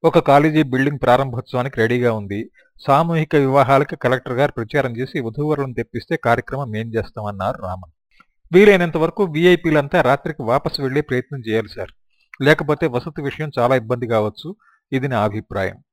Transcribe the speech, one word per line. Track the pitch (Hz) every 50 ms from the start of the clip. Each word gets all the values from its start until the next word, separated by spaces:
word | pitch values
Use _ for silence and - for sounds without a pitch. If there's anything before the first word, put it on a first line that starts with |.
| -
ఒక | 165 - 170
కాలేజీ | - - 139 143 147 160 151 156 156
బిల్డింగ్ | 135 123 127 135 143 147 131
ప్రారంభోత్సవానికి | - 120 120 127 135 135 120 113 113 _ - 127 123 131 - -
రెడీగా | 110 113 120 123 123 120 113
ఉంది, | 110 104 98 101 101 113 - _ _ _ _ _ _ - -
సామూహిక | 139 143 165 170 170 160 156 156 -
వివాహాలకు | 151 139 131 131 139 135 120 139 135 147 - -
కలెక్టర్ | 151 - 127 127 131 - - 127
గారు | 120 139 147
ప్రచారం | - - 117 110 - 147 131 131 117 113
చేసి | 127 131 - 165
వధూవరులను | 127 113 113 143 147 151 151 143 139 131 123
తెప్పిస్తే | 120 117 _ _ 120 - _ 165 -
కార్యక్రమం | - 120 117 117 - - - 131 143 123
మేం | 107 107 113 113 110
చేస్తామన్నారు" | 113 101 - _ - 110 104 104 95 95 101 135 -
రామన్. | - 92 90 92 92 - _ _ _ _ _ _ _ _ _ _ _ _ 165
"వీలైనంత | 180 202 214 202 185 175 170 156 165
వరకు | 156 165 - - 208
వీఐపీలంతా | 180 151 151 170 180 180 165 - 165 156 151 143 143 - 180
రాత్రికి | - 120 135 139 - 165 156 _
వాపసు | 127 110 120 139 - - - -
వెళ్లే | 139 131 131 147
ప్రయత్నం | 147 - 127 123 127 _ 143 135 117 110
చేయాలి | 110 113 110 101
సార్, | - - 98 - _ _ _ _ _ _ _ _ - _
లేకపోతే | 135 139 156 - 170 143 151 - - 156
వసతి | 120 123 - 170 151 -
విషయం | 147 139 - - 156 151 - -
చాలా | 120 123 131
ఇబ్బంది | 131 117 110 127 120 120 110
కావచ్చు, | 117 113 107 104 101 - - 151 196 _ _ _ _ _ _ _
ఇది | - 135 127 139
నా | 131 113 104
అభిప్రాయం. | 107 101 107 104 _ - 98 98 92 95 - _ _